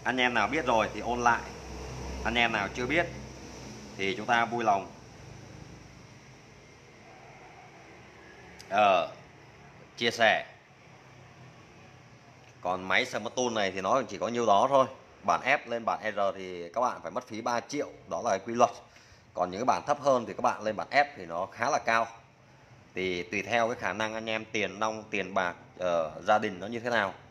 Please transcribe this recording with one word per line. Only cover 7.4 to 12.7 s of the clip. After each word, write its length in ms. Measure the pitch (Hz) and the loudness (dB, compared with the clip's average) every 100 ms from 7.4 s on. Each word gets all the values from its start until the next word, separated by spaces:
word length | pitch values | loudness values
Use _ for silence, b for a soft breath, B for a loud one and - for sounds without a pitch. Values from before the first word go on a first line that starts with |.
| - - - - - - - - - - - - - | -20 -20 -20 -20 -20 -20 -20 -20 -20 -20 -20 -20 -2
ờ, 380 | 101 101 92 78 - - - - - - - - - | 4 6 6 2 -8 -20 -20 -20 -20 -20 -20 -20 -2
chia 140 | 117 | -2
sẻ. 360 | 113 110 85 - - - - - - - - - - - - - - - - - - - - - - | 4 4 4 -2 -18 -20 -20 -20 -20 -20 -20 -20 -20 -20 -20 -20 -20 -20 -20 -20 -20 -20 -20 -20 -8
Còn 280 | 90 | -4